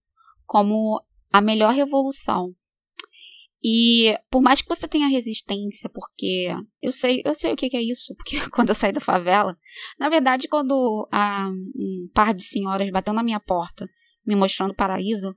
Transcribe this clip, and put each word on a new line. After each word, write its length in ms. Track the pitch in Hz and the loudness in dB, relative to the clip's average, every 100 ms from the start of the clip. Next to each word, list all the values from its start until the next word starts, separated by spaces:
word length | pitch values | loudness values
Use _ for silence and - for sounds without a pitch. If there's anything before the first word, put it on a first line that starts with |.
| _ _ _ _ - | _ _ _ _ 0
como 560 | 214 208 214 220 214 - _ _ | 2 2 2 0 -4 -8 _ _
a 120 | 202 | 2
melhor 320 | 214 220 214 | 4 4 4
revolução. 840 | 262 285 277 269 269 - 185 180 180 _ _ _ - - _ - - - _ 226 | 2 2 0 -2 -4 -2 -2 -4 -10 _ _ _ -20 -20 _ -20 -20 -20 _ 2
E 480 | 226 233 233 220 208 - | 6 8 8 6 2 0
por 140 | 262 | 2
mais 180 | 254 269 | 4 4
que 80 | - | 2
você 180 | 339 320 | -4 0
tenha 200 | 311 285 | 2 2
resistência, 840 | 269 233 220 - 202 202 - - | 2 -2 -6 -6 -6 -6 -10 -12
porque 600 | - - - 196 185 180 175 214 _ | -12 -16 -8 -4 -2 -4 -6 -10 _
eu 120 | - | -6
sei, 320 | - 247 254 - | -2 0 0 -2
eu 80 | |
sei 180 | 302 330 | -2 -2
o 40 | 277 | -2
que 120 | 254 | -4
que 80 | 247 | -2
é 60 | |
isso, 320 | 233 247 - | -4 -4 -8
porque 240 | - - - | -10 -8 -8
<laughs> 140 | - | -4
quando 180 | - 226 | 0 0
eu 60 | 214 | 2
saí 160 | 208 | 0
da 100 | 220 | -2
favela, 560 | - 185 175 185 196 175 _ - - - | -2 0 2 2 2 -4 _ -16 -16 -4
na 100 | 294 | 0
verdade, 400 | 320 262 254 320 | 2 2 0 0
quando 600 | 302 269 269 247 214 - | -2 0 2 0 -2 -2
a, 380 | - 208 202 196 | -2 0 -2 -4
um 580 | 190 190 - 196 185 180 | -6 -10 -8 -8 -8 -4
par 180 | - 214 | 0 0
de 120 | 190 | 0
senhoras 480 | - 208 190 190 196 | -2 -2 -2 -2 -2
bateu 200 | 190 196 | -2 -2
na 120 | 214 | -2
minha 160 | 233 214 | -2 -4
porta, 500 | - 180 170 - 196 _ _ _ | -2 -4 -4 -12 -16 _ _ _
me 120 | - 202 | 0 2
mostrando 400 | 190 - 190 190 | 2 0 -4 -2
paraíso 600 | 196 190 190 214 190 | -4 -2 -4 -4 -6